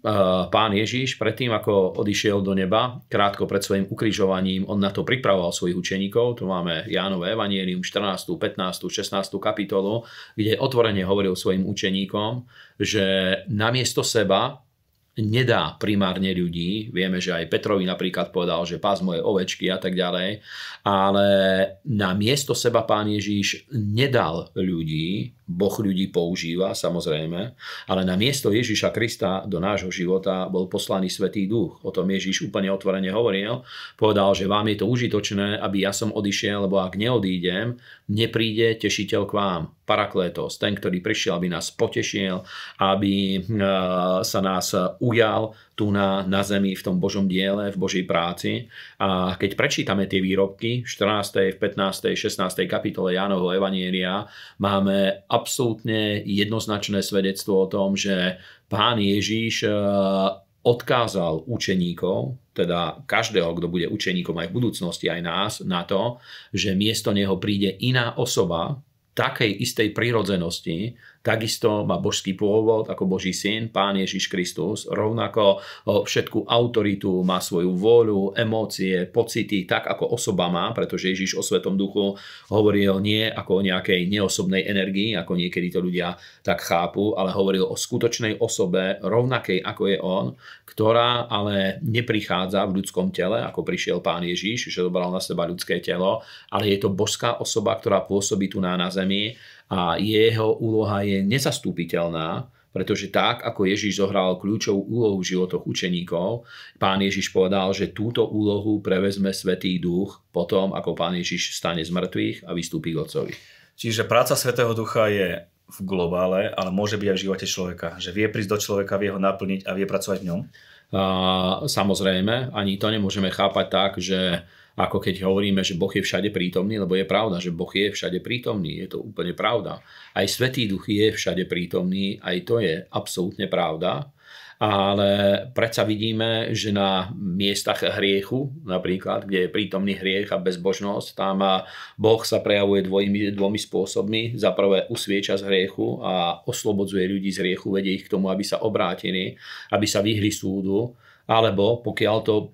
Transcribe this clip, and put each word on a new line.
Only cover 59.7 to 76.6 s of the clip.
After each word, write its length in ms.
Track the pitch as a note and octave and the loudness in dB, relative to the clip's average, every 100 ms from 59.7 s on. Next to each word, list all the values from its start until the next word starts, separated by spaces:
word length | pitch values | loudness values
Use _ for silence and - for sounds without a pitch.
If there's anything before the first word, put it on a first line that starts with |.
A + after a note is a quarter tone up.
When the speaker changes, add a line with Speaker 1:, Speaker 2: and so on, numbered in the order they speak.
| G#2 G2+ G2+ G2 G2 F#2+ - _ _ | 2 2 2 2 2 0 -2 _ _
Speaker 1:
odkázal 880 | A#2+ A#2+ - B2+ A2+ F#2 E2+ D#2+ - | 2 2 2 2 2 0 0 -2 -4
učeníkov, 880 | A2+ - F#2+ F2 E2+ F2+ G#2+ C3 B2+ _ | -4 0 0 0 0 -2 0 -2 -8 _
teda 560 | - F2 F2 E2 - - | -4 0 0 -2 -4 -2
každého, 480 | G2+ A#2 G#2+ E2+ E2+ | 0 2 2 2 0
kto 80 | E2+ | -2
bude 240 | F2 E2 | 0 -2
učeníkom 480 | - - F#2 F2 E2+ | -2 -2 -2 -2 -4
aj 160 | E2+ | -4
v 20 | G#2+ | 0
budúcnosti, 480 | A#2+ - F2+ - F2 | 0 0 -6 -2 -2
aj 120 | E2 E2+ | -2 -2
nás, 260 | F2 G#2 - F#2+ | -2 -2 -4 -2
na 160 | F2+ | -2
to, 400 | F2 G2 A2+ B2 - - - | 0 0 0 -4 -14 -20 -8
že 240 | G2 G2 F#2+ | -2 0 2
miesto 320 | G#2+ G#2+ A2+ | 2 0 0
neho 320 | G2+ G2 F#2 | 0 2 0
príde 320 | G#2 G2+ G2+ - | 0 0 0 0
iná 320 | B2 B2+ A#2 - | 0 2 0 -2
osoba 640 | A#2+ - F2+ E2+ E2+ C#3+ - _ _ | -2 2 2 0 -2 -6 -10 _ _
takej 420 | - B2 - A2+ G2 | -2 -2 2 0 0
istej 320 | A#2 - G#2+ | -4 0 0
prirodzenosti, 1040 | G#2 A#2 A#2 G2 F#2+ E2+ - - E2 A2 B2 - _ | 0 0 0 0 0 0 -6 -6 -4 -6 -8 -20 _
takisto 640 | - G#2+ A2 - A2+ G#2 | 0 0 0 0 2 2
má 160 | G#2 F2 | 0 0
božský 400 | G2+ - F#2+ F#2+ | 0 -2 -2 0
pôvod 480 | G#2 G#2+ A2 A2 A2 | 2 4 4 2 0
ako 160 | F#2 | -2
Boží 320 | F#2+ F#2 F#2+ F2 | 0 0 -2 -2
syn, 320 | G2+ A2 A2+ | 0 -2 -2
Pán 320 | - G2 G2 | 0 2 2
Ježiš 320 | F#2+ F#2+ - | 0 -2 -4
Kristus, 560 | F#2+ F2+ - E2+ F#2+ - | -2 -4 -2 -4 -4 -4
rovnako, 720 | G2 G#2+ A2+ A2 A2+ G2+ G2 - - | -2 0 0 0 4 4 4 -2 -8
o, 240 | - G#2 - | 0 0 2
všetku 400 | B2 - A2 G2+ | -2 0 -4 2
autoritu, 720 | A#2+ | 2